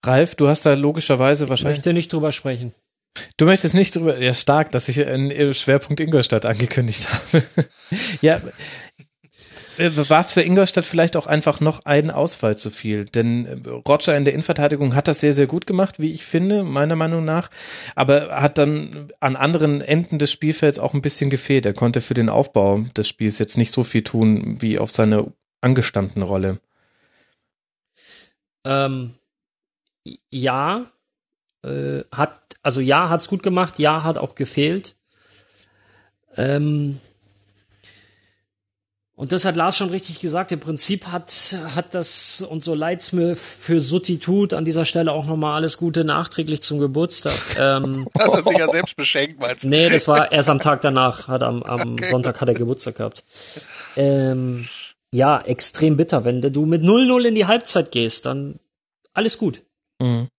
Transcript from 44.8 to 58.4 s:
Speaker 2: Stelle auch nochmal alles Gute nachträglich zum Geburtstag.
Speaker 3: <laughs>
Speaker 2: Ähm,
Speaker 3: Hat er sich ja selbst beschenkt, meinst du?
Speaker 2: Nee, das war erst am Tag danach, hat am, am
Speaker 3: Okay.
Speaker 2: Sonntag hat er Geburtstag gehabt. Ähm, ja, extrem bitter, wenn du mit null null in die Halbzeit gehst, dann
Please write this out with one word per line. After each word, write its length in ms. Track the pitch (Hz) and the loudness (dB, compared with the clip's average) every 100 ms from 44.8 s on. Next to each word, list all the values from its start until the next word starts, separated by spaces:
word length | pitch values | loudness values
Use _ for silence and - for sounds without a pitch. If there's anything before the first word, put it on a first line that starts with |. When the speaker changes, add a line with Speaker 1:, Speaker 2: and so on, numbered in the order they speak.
Speaker 2:
Stelle 280 | 160 170 165 | 0 0 0
auch 120 | 151 | -2
nochmal 300 | 147 160 151 | -4 -4 -2
alles 240 | 151 160 - | -2 0 0
Gute 260 | 170 160 | 0 -2
nachträglich 580 | 151 147 170 - 156 151 | 0 -2 -4 -6 -6 -2
zum 180 | - 147 | -2 0
Geburtstag. 520 | 143 139 165 - 147 139 - | -2 0 0 -2 -2 -4 -4
Speaker 3:
<laughs> 100 | - | 0
Speaker 2:
Ähm, 520 | 139 135 135 135 131 - | 2 2 -2 -6 -4 0
Speaker 3:
Hat 100 | 214 | 2
er 140 | - | 4
sich 160 | 165 180 | 2 2
ja 120 | 160 | 2
selbst 260 | 165 175 - | 0 -2 -4
beschenkt, 420 | 143 147 143 156 | -4 -2 -4 -4
meinst 240 | 123 127 | -6 -4
du? 60 | 135 | 0
Speaker 2:
Nee, 200 | 147 170 | 2 4
das 200 | 165 143 | 4 4
war 240 | 147 151 | 4 4
erst 160 | 156 143 | 2 2
am 100 | 143 | 2
Tag 220 | 151 139 | 2 2
danach, 480 | 147 135 127 120 - | 2 2 0 0 -6
hat 160 | 131 | -2
am, 180 | 120 120 | -2 -4
am 300 | 110 120 117 | -6 -6 -6
Speaker 3:
Okay. 180 | 117 117 | -6 -2
Speaker 2:
Sonntag 300 | 123 127 120 | -2 -2 0
hat 80 | 120 | 2
er 60 | |
Geburtstag 420 | 117 117 123 - 110 | 2 0 -2 -4 -4
gehabt. 280 | 113 - - - - - - - - - | -8 -8 -18 -18 -14 -14 -16 -18 -12 0
Ähm, 720 | 139 139 131 131 127 123 120 - - _ _ | 2 2 2 0 -2 -6 -10 -16 -20 _ _
ja, 260 | 123 135 143 | 2 4 2
extrem 560 | - 123 - - 156 147 | 0 0 0 2 2 2
bitter, 280 | 165 151 | 2 0
wenn 180 | 110 123 | 0 0
du 240 | 139 139 151 | -2 0 0
mit 160 | 165 | 2
null 240 | 160 226 262 | 4 4 4
null 180 | 254 | 4
in 120 | 240 220 | 2 2
die 100 | 190 | 2
Halbzeit 460 | 226 - 175 - | 2 2 2 0
gehst, 340 | 123 113 - - | -2 -2 -2 -4
dann 320 | 135 | -6